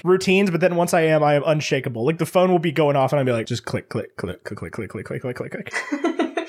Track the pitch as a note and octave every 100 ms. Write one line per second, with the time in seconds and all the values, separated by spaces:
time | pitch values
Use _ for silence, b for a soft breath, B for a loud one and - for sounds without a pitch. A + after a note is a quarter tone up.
0 | E3+ F#3 F#3+ F#3 G3+ E3 F3 E3+ E3+ F3+
1 | D#3+ D#3 D3 D3 C#3 D3+ C#3+ C#3+ B2+ A2+
2 | A#2+ E3 D#3 F#3 F#3 F3+ E3 C#3+ D3+ C#3+
3 | C3 D3 C3 A#2 G#2+ A#2+ - G#2+ - A#2
4 | - - F#2 F2+ - G#2 E2+ - G2 G#2+
5 | - C3 B2+ B2 C3 - - - - C#4+
6 | D#4+ E4 E4 -